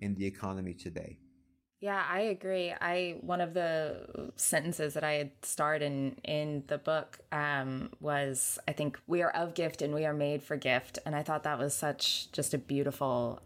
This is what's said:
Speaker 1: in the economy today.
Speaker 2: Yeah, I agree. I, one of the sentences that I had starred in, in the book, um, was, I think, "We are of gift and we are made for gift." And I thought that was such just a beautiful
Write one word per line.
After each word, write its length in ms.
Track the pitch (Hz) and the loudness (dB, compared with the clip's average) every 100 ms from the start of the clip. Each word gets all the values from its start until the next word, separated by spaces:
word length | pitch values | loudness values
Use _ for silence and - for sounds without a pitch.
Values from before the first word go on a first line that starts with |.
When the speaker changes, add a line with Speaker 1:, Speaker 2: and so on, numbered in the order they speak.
Speaker 1:
in 140 | 101 | -4
the 120 | 95 98 | 0 -2
economy 480 | 95 98 95 92 | -2 -4 -4 -6
today. 440 | 87 90 80 76 - - _ _ _ _ _ | -8 -8 -8 -10 -14 -20 _ _ _ _ _
Speaker 2:
Yeah, 220 | 202 196 156 | -4 -2 0
I 140 | 180 | 0
agree. 540 | 220 190 190 185 175 - | 0 0 -2 0 0 -2
I, 380 | 175 175 180 170 | 0 0 0 -4
one 180 | 170 180 | -2 0
of 140 | 170 | 0
the 800 | 175 170 160 156 - - - - - | 2 2 2 0 -4 -8 -8 -8 -2
sentences 560 | - 160 160 165 151 | 2 2 2 0 -2
that 100 | 147 | 0
I 100 | 151 | 0
had 180 | 147 143 - | 0 -2 -6
starred 400 | - - 151 156 | -6 0 2 2
in, 360 | 147 139 135 - | 2 0 -2 -4
in 380 | - 151 151 147 135 | -2 -2 0 -2 -2
the 100 | 147 | -2
book, 420 | - 156 - - - | 2 0 -2 -10 -6
um, 560 | 151 147 139 131 131 135 - | -2 0 0 0 -4 -6 -6
was, 580 | 147 143 139 127 - - - | -2 0 2 0 0 -2 -2
I 40 | |
think, 260 | 147 147 - - | -2 -2 -2 0
"We 160 | 175 | 2
are 80 | 170 | 4
of 240 | - 170 | 2 0
gift 260 | 170 160 - | 0 -2 0
and 140 | 147 | 0
we 100 | 147 | 2
are 80 | 156 | 2
made 300 | 147 147 147 | 2 2 2
for 160 | - 147 | 0 0
gift." 400 | 131 123 - - - | 4 2 2 -6 -2
And 100 | 151 | -2
I 60 | |
thought 220 | 151 156 | 0 0
that 140 | 151 135 | 0 0
was 140 | 143 | 2
such 580 | - 151 - - - - | 2 0 2 2 0 -2
just 200 | - 139 | -2 0
a 60 | 143 | 0
beautiful 800 | - 139 139 139 135 123 120 - | 0 2 2 0 2 2 2 -2